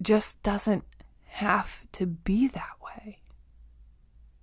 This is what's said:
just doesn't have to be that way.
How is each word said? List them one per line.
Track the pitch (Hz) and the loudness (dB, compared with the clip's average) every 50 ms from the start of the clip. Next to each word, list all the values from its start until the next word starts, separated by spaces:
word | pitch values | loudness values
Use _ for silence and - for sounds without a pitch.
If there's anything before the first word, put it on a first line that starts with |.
just | 180 - 214 214 208 - - - - | 2 4 4 4 4 2 -2 -2 -2
doesn't | 208 202 202 - 220 208 170 - - - - - - - - - | -2 0 0 2 2 2 0 0 -6 -16 -20 -20 -20 -20 -20 -20
have | - - - 208 208 180 208 - - - - - - | -16 -10 -4 0 2 2 2 0 -4 -10 -16 -18 -12
to | - - 190 | -6 -4 -2
be | 180 170 165 - - 190 220 262 269 | -2 -4 -4 -2 0 2 2 2 2
that | - - - - - - | 0 -2 -12 -12 -16 -16
way. | - - - - - 214 202 - - - - - - - - - - - - - - - - - _ - - - - - - - | -18 -18 -18 -16 -16 -18 -18 -20 -20 -20 -20 -20 -20 -20 -20 -20 -20 -20 -20 -20 -20 -20 -20 -20 _ -20 -20 -20 -20 -20 -20 -20